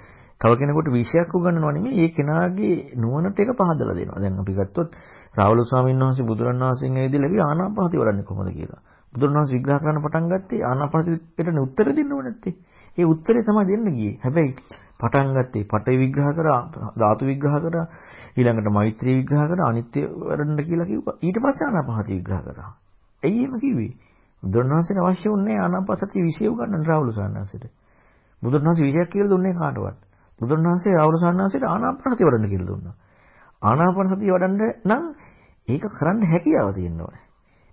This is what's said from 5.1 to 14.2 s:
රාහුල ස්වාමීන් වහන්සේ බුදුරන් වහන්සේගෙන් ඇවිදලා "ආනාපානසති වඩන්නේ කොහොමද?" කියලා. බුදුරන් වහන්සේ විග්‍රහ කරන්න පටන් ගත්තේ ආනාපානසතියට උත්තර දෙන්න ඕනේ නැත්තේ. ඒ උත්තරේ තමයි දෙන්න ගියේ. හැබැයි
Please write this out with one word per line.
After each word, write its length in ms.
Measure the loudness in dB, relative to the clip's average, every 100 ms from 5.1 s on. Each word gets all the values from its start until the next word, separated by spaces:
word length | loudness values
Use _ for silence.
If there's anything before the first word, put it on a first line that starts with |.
| -20 -6
රාහුල 300 | 2 4 4
ස්වාමීන් 360 | 4 2 2 2
වහන්සේ 280 | 2 2 0
බුදුරන් 320 | 0 0 0
වහන්සේගෙන් 400 | 0 -2 -2 -2
ඇවිදලා 480 | 0 0 2 2 2
"ආනාපානසති 500 | 0 -2 -2 0 2
වඩන්නේ 300 | 0 0 -4
කොහොමද?" 240 | -6 -6
කියලා. 320 | -8 -12 -14 _ _ _
බුදුරන් 220 | -2 0
වහන්සේ 220 | 2 0 0
විග්‍රහ 240 | 0 0
කරන්න 200 | 0 -2
පටන් 280 | -2 -2 0
ගත්තේ 320 | -2 -4 -4
ආනාපානසතියට 960 | -2 -2 0 0 0 -2 -4 -6 -2 0
උත්තර 300 | 0 0 2
දෙන්න 240 | 0 -2
ඕනේ 120 | -4 -6
නැත්තේ. 280 | -10 -10 -12 _ -20 -10 0
ඒ 60 |
උත්තරේ 380 | 2 2 2 2
තමයි 220 | 2 2 2
දෙන්න 200 | 0 0
ගියේ. 260 | -2 -4
හැබැයි 380 | -4